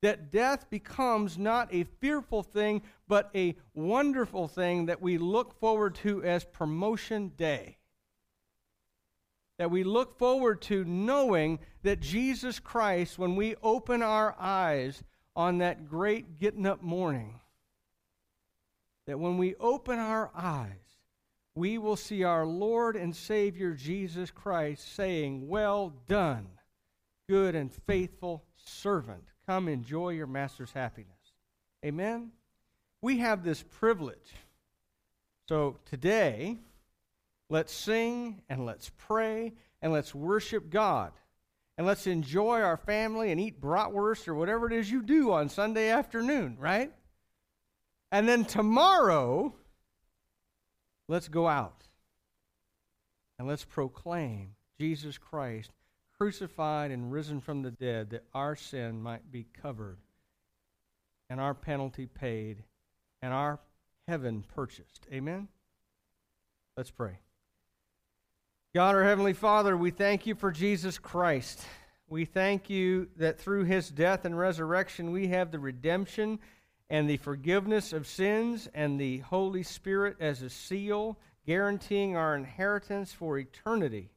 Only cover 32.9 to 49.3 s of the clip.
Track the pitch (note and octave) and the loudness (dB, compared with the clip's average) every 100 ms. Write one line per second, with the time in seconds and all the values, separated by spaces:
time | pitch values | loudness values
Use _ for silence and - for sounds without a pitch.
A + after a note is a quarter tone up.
32.9 | _ A#3 C4 A3+ G#3+ E3+ D#3 - - A3 | _ 0 2 2 0 0 -4 -6 0 2
33.9 | A3 C#3+ F#2 - - - _ _ _ _ | 2 -2 -10 -20 -20 -20 _ _ _ _
34.9 | _ _ _ _ _ - D#3 D3 - _ | _ _ _ _ _ -4 0 0 -2 _
35.9 | C#3+ D3+ A3 F3 A2 E3 A3+ - _ _ | -2 2 4 4 0 -6 -8 -12 _ _
36.9 | _ _ _ _ _ _ D#3 D#3+ - - | _ _ _ _ _ _ -2 0 -6 0
37.9 | A3 A3+ A#3+ A#3+ G3 - C3 B2 A2 - | 0 2 -2 -6 -10 -8 -6 -6 -8 -14
38.9 | - - G#3+ A3 A3 A3+ A3+ _ _ D#3+ | -20 -2 0 2 -2 -6 -10 _ _ 0
39.9 | D#3 C#3 C#3 D#3 G#3 G#3 A3 E3 F3 G#3+ | 0 -2 -6 0 0 0 -4 -2 2 2
40.9 | C#3+ F2+ - _ _ _ _ _ - F3 | 2 -2 -10 _ _ _ _ _ -2 0
41.9 | G3+ - F3 C#3 D#3+ G#3+ A#3 G3+ D#3+ - | 0 0 -2 0 0 2 4 2 0 0
42.9 | G#3+ A3 A3 A3 E3 G#3+ D#3+ C#3 E3+ G#3 | 0 0 -2 0 0 -2 -6 -2 0 0
43.9 | G3+ G#3 A3 - D3+ E3+ A3+ A#3 A3+ G3+ | 0 0 0 -4 -2 0 0 0 0 0
44.9 | B3+ G#3+ D#4 C4 E3+ D3 - G#3 A3 A3 | -2 4 4 6 4 2 0 -2 2 2
45.9 | A#3 - A#3 A#3+ C#4+ D#3+ A2+ C#3+ G3 C#4 | 2 0 -2 0 0 0 -4 0 0 -2
46.9 | - _ _ _ _ _ _ _ _ _ | -8 _ _ _ _ _ _ _ _ _
47.9 | _ _ G3 A3 A#3+ A3+ G3+ G#3+ A#3 F4 | _ _ 2 4 4 4 2 4 6 8
48.9 | F#4+ A#3+ D#3+ B2 | 8 8 6 4